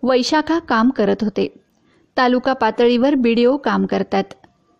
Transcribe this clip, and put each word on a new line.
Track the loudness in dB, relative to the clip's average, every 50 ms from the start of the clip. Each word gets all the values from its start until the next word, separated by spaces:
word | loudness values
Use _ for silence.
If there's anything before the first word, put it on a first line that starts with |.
| -2
वैशाखा | 0 0 0 0 0 0 -2 0 0 -2 -4
काम | -2 -2 0 2 2 0
करत | 2 0 0 -2 -2 -2 -4
होते. | -6 -4 -4 -6 -6 -8 -14 _ _ _ _ _ _ _ _ _ _ _ -2
तालुका | 0 0 0 0 0 -2 -2
पातळीवर | 0 -2 -2 0 2 2 2 2 2 2 2 0
बीडीओ | 2 2 2 2 2 2 2 2 0
काम | -2 -2 -2 -2 -2
करतात | -2 -2 -4 -4 -2 -2 -4 -4 -4 -10 -20 _ _ _ _ _ _ _ _